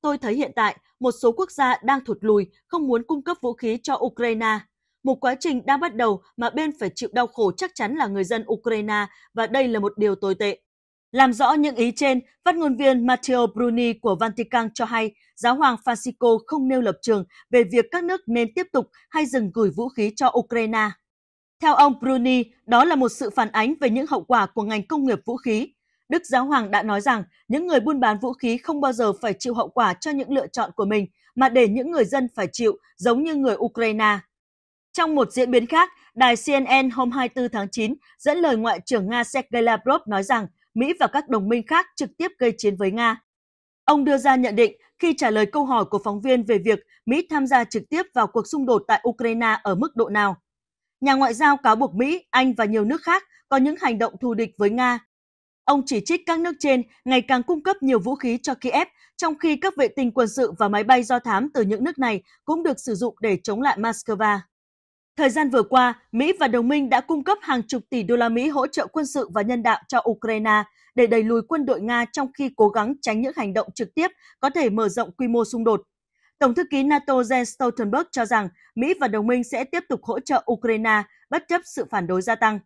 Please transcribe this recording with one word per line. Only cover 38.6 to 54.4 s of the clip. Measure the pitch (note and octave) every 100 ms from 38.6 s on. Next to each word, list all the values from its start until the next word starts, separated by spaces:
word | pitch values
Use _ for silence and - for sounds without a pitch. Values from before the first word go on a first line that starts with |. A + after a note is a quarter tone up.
| A3+ A3+ -
trưởng | A#3+ F#3+
Nga | A#3+
Sergei | A#3 C4+ B3+ A#3+
Lavrov | A#3 A3 A#3 D4+ -
nói | G3+
rằng | G3 B3 G3 _ _
Mỹ | - C4 -
và | -
các | C#4 D4
đồng | A3+ G3
minh | A#3+ G#3+
khác | D#4+ F#4 -
trực | B3+ _
tiếp | F4 -
gây | - G#3+
chiến | G#3+ G3
với | G3
Nga. | G#3+ A#3 A3+ _ _ _ _ _ _
Ông | - D4
đưa | C#4 C#4
ra | C#4 C4
nhận | B3 G#3
định | A3+ - _ _
khi | F4 D#4+
trả | C4
lời | G#3+ G#3
câu | D4+
hỏi | C4+ B3
của | G3 G#3
phóng | G#3+ G3+
viên | A#3 B3+
về | G#3+ G#3+
việc | F#3 G#3 _ _ -
Mỹ | C#4 F4
tham | D4+ C4+
gia | C4+
trực | A3+ A3+ -
tiếp | D#4 F#4
vào | - G#3
cuộc | A#3 G#3+
xung | D#4 C4
đột | A3+ -
tại | F#3+ A#3+
Ukraine | A#3 A#3 A3+ A#3 G#3+
ở | G#3
mức | F#3 D4 -
độ | A3+
nào. | G#3 G3+ F#3 _ _ _ _ _ _
Nhà | C4+
ngoại | C4+ C4+
giao | A3+ D4 C#4+
cáo | B3 A3
buộc | C4
Mỹ, | E3+ C4 F4 _
Anh | B3+ C4
và | A#3
nhiều | G#3+ A3
nước | G#3 D#4
khác | - F4+ - _ _
có | C4+
những | C4+ D#4
hành | F#4+ A3+
động | A3+ F#3
thù | B3+
địch | A3